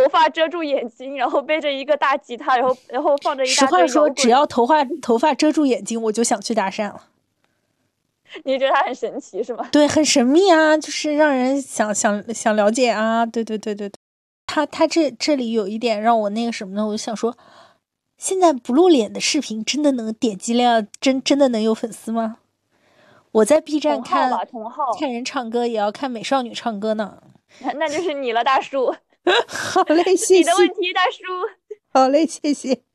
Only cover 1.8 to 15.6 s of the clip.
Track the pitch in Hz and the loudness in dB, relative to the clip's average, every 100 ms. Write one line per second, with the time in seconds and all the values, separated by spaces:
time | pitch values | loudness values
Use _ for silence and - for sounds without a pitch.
1.8 | 269 285 294 277 - 240 294 254 262 254 | -2 0 0 -2 -4 -8 0 0 2 -2
2.8 | - 240 302 285 330 277 262 254 269 359 | -6 -4 0 0 0 -2 -2 2 2 4
3.8 | 330 247 302 262 240 247 294 - 240 311 | 2 4 2 2 2 4 2 2 2 2
4.8 | 262 311 - 226 311 277 302 311 285 233 | 2 -4 0 2 2 2 2 2 2 0
5.8 | 196 226 220 214 233 220 202 214 196 196 | -4 -6 -4 -2 0 -2 -2 -2 -2 -4
6.8 | 208 - - _ _ _ _ _ _ _ | -6 -10 -20 _ _ _ _ _ _ _
7.8 | _ _ _ _ _ - 285 262 269 285 | _ _ _ _ _ -10 -4 0 2 2
8.8 | 370 - 214 202 - 190 240 220 - 294 | 0 -4 -8 -8 -10 -8 -8 -8 0 2
9.8 | 294 302 302 - 240 302 392 320 311 311 | 4 2 2 2 4 4 6 6 6 2
10.8 | 302 - 302 294 302 269 254 277 262 - | 0 -6 -2 2 2 2 0 -2 -4 -4
11.8 | 214 208 220 208 202 220 233 214 208 226 | -2 0 0 -2 -6 -4 0 2 2 2
12.8 | 247 208 220 226 233 233 226 220 220 208 | 0 0 0 0 -2 -4 -6 -6 -6 -8
13.8 | 202 - _ _ _ _ - - 294 - | -10 -12 _ _ _ _ -6 -4 -2 0
14.8 | 311 330 302 240 - 285 233 226 | 0 2 0 -2 -2 -2 0 -2